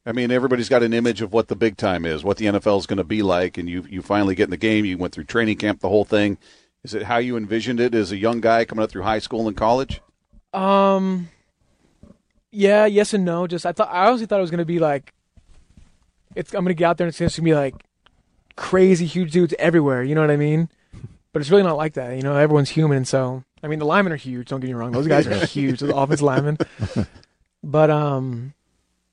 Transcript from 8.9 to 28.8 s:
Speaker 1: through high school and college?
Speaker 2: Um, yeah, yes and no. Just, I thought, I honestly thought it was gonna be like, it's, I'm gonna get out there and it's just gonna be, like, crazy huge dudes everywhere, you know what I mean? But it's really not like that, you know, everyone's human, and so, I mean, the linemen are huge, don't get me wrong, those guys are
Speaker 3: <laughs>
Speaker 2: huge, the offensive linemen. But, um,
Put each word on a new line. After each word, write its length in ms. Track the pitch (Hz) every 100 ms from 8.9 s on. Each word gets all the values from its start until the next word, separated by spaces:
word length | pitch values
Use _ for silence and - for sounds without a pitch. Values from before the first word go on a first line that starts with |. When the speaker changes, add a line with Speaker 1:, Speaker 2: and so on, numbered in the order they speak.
Speaker 1:
through 120 | 95
high 160 | 98 110
school 300 | - 117 113
and 80 | 95
college? 440 | 110 123 135 - - _ _ - _
Speaker 2:
Um, 760 | 196 190 196 196 196 190 185 170 _ _ _ _ _ _ _ - - _ _ _
yeah, 360 | 208 196 208 214
yes 280 | 202 214
and 100 | 214
no. 220 | 180 170 180
Just, 200 | 175 175
I 60 |
thought, 160 | 175 160
I 160 | 175 196
honestly 200 | 247 220
thought 120 | 202
it 40 |
was 80 | 180
gonna 140 | 170
be 140 | 165 170
like, 340 | 160 139 - _ _ _ _ - _ - - _ _ _ _
it's, 180 | - 165
I'm 100 | 208
gonna 100 | 180
get 100 | 165 170
out 120 | 170
there 80 | 175
and 40 |
it's 80 | -
just 180 | 170 -
gonna 80 |
be, 100 | 165
like, 200 | 151 139 - _ _ _ _ _ _ _ -
crazy 500 | - 185 185 180 170
huge 260 | 170 175
dudes 220 | 160 170 156
everywhere, 440 | 160 170 143 131
you 120 | 131
know 60 | 151
what 100 | 156
I 60 | 147
mean? 320 | 147 156 165 - _ - - - _
But 80 | 156
it's 100 | 139
really 120 | 202
not 140 | 185 151
like 180 | 156
that, 220 | 147 123 127
you 60 |
know, 140 | 135 143
everyone's 340 | 151 151 139
human, 280 | - 156 139
and 100 | 127
so, 360 | 135 127 131 - _
I 60 | 151
mean, 100 | 156
the 80 | 151
linemen 260 | 180 190
are 40 | 151
huge, 320 | 135 123 123
don't 120 | 135
get 60 | 127
me 80 |
wrong, 180 | 120 117
those 140 | 120 151
guys 180 | 143 -
are 200 | 98 -
Speaker 3:
<laughs> 0 |
Speaker 2:
huge, 340 | - 139 127
the 140 | 143
offensive 280 | 139 139 151
linemen. 360 | 143 131 143 151 - - 107 - 104 - _ _ _ _
But, 280 | 147 147 156
um, 640 | 151 147 139 131 120 127 - _ _